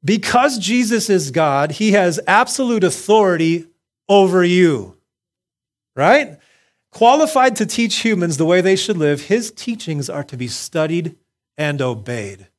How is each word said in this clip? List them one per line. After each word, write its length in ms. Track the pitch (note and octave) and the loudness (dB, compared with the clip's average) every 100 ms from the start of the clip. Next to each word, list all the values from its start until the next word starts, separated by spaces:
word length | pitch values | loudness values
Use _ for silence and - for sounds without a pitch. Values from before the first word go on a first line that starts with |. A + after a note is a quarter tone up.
Because 540 | D3+ G#3 - B3 C#4 B3 | 0 -2 0 0 0 -2
Jesus 520 | F3+ A#3+ A3+ A3+ - | -2 -2 0 -2 0
is 220 | F#3+ C#3+ | -2 0
God, 400 | C3+ D#3 C#3 D3+ | -2 0 0 -2
he 220 | D3 G#3+ | -2 0
has 260 | G3+ F3+ D#3+ - | 2 2 -2 0
absolute 560 | G3 A#3+ - B3+ A3+ | 2 2 -2 -2 0
authority 840 | F3+ - - G#3+ G3 E3+ E3 E3+ E3 _ _ _ _ | 0 -2 0 2 4 2 0 0 -6 _ _ _ _
over 340 | G3+ F#3+ F3+ | 4 4 2
you, 540 | F3 F3+ F3 C3 F#2+ _ _ _ _ _ _ _ _ _ _ - | 2 4 2 2 -8 _ _ _ _ _ _ _ _ _ _ 0
right? 420 | D#3 C4+ B3 D3+ _ _ _ _ _ | 4 4 2 -12 _ _ _ _ _
Qualified 680 | - A3+ C#4+ D#4 C4+ C4 G#3 | 2 4 4 2 2 2 2
to 80 | A3 | -4
teach 320 | - A#3 - | -2 -4 -2
humans 400 | A3+ G#3 E3+ C#3+ | -2 0 -2 0
the 80 | D#3+ | 2
way 160 | F3+ | 2
they 160 | F#3 F#3+ | 2 0
should 200 | - F#3+ | 0 -2
live, 260 | D3 C#3+ | 0 -2
his 280 | - G#3+ A3 | -2 -4 -4
teachings 580 | - - A3 - D3+ C3+ | -12 -10 -10 -8 -8 -6
are 140 | C#3+ | -10
to 140 | C#3+ B2+ | -10 -10
be 100 | B2 | -10
studied 680 | - - E3 D#3 E3+ E3 - _ _ _ - | -10 -8 -4 -2 -4 -6 -12 _ _ _ -8
and 220 | D3+ C#3+ | -6 -4
obeyed. 680 | B2+ A2+ G#2 A#2+ G2+ F#2+ F#2+ | -4 -6 -8 -10 -10 -14 -20